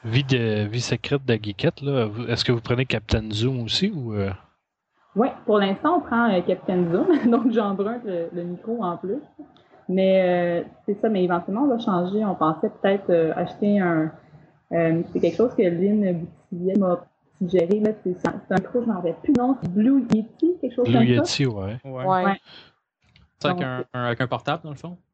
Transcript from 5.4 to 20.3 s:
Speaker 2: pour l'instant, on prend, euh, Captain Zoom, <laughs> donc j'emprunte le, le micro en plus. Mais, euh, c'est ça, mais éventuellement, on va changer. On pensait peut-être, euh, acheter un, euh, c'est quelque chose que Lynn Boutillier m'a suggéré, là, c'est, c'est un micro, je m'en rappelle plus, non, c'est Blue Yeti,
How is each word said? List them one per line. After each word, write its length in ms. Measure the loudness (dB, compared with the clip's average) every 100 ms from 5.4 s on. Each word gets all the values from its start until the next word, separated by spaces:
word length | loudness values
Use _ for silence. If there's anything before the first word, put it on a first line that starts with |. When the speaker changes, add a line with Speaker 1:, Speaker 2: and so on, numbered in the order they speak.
Speaker 2:
pour 140 | 0 2
l'instant, 380 | 2 0 0 0
on 20 |
prend, 300 | 0 0 2
euh, 80 | 2
Captain 420 | 0 -2 0 0 2
Zoom, 400 | 2 2 2 4
<laughs> 0 |
donc 220 | 4 2
j'emprunte 520 | 2 0 -2 -2 -4
le, 260 | -6 -6 -6
le 100 | -6
micro 380 | -8 -8 -8 -4
en 140 | -4 -6
plus. 240 | -6 -6 -8 _ -20 _ _ -20 -2
Mais, 760 | 2 4 4 4 2 2 -2
euh, 40 | -4 -10 -6
c'est 120 | -2
ça, 80 | 0
mais 140 | 2
éventuellement, 400 | 2 0 -2 0
on 120 | 0 0
va 20 |
changer. 460 | 0 0 0 0
On 100 | -2 0
pensait 340 | 0 0 -4 0
peut-être, 300 | 0 2 2
euh, 220 | 2 2 0
acheter 440 | -4 -2 2 2
un, 300 | 2 2 0 -6 -20 -20 -20 _ _
euh, 300 | 0 2 2 -2
c'est 80 | 0
quelque 160 | 0 2
chose 180 | 0
que 80 | 4
Lynn 640 | 2 2 2 2 2 -2 -6 -14 _
Boutillier 240 | -4 0 2
m'a 260 | 2 0 -4 _ _ _
suggéré, 420 | 0 2 4 2
là, 100 | 2 0
c'est, 140 | -4 -2
c'est 100 | -4
un 260 | -6 -2 -2
micro, 240 | 0 -2
je 40 | -2
m'en 80 |
rappelle 220 | -2 -4 -4
plus, 120 | -2 0
non, 220 | 0 -2
c'est 80 | -2
Blue 320 | 0 4 2 2
Yeti, 420 | 0 -2